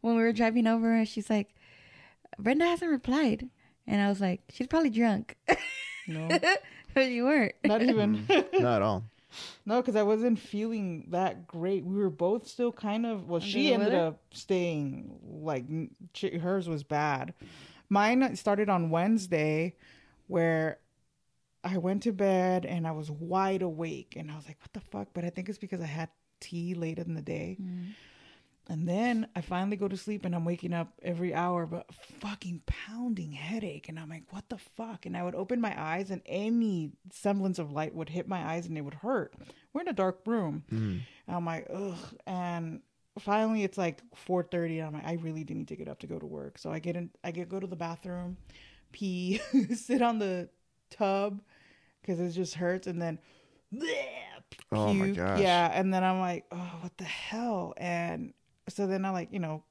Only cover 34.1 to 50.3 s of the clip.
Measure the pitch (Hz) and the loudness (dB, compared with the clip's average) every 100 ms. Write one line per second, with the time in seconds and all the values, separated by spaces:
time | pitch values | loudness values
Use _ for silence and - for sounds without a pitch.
34.1 | 165 160 190 - 214 - - 226 202 180 | -14 -14 -16 -12 -14 -14 -12 -12 -10 -8
35.1 | 175 180 180 190 240 226 - 156 170 190 | -4 -4 -4 -2 0 0 -2 -4 -4 -4
36.1 | 185 - 175 214 233 226 185 156 - 185 | -6 -6 -4 2 2 4 2 -2 -8 -20
37.1 | - 202 202 190 180 151 147 156 165 151 | -2 0 2 2 0 -4 -2 -4 -4 -6
38.1 | 170 - 185 160 165 170 156 143 147 214 | -6 -4 -4 -2 -4 -4 -6 -6 -8 -2
39.1 | 262 165 - - - _ 285 349 226 190 | 0 -2 -8 -20 -20 _ -6 -4 0 0
40.1 | 185 - 233 180 151 - 113 110 90 123 | 0 -2 0 0 -2 -4 -2 0 -2 -6
41.1 | - - 175 170 165 - 165 202 170 - | -14 -6 -4 -4 -6 -6 -6 -6 -8 -12
42.1 | - - 185 180 170 165 160 _ _ _ | -16 -8 -4 -4 -4 -6 -8 _ _ _
43.1 | - 202 208 220 220 196 196 175 147 - | -12 0 2 4 2 0 0 -2 -2 -14
44.1 | - - 180 170 175 170 160 156 151 151 | -20 -2 0 0 -2 0 -2 -4 -6 -4
45.1 | 170 160 156 151 - - 156 - - - | -4 -4 -6 -6 -8 -8 -10 -10 -10 -10
46.1 | 165 151 151 143 - 160 156 160 170 170 | -10 -8 -10 -12 -12 -8 -6 -4 -6 -8
47.1 | _ 180 170 175 190 190 175 170 170 180 | _ -10 -8 -6 -6 -6 -6 -8 -8 -8
48.1 | 180 180 185 - - - - _ - 196 | -8 -8 -10 -14 -20 -20 -20 _ -6 -4
49.1 | 180 180 196 - 269 202 226 - 240 233 | -2 0 -2 4 4 4 -2 0 2 2
50.1 | 226 196 | 2 0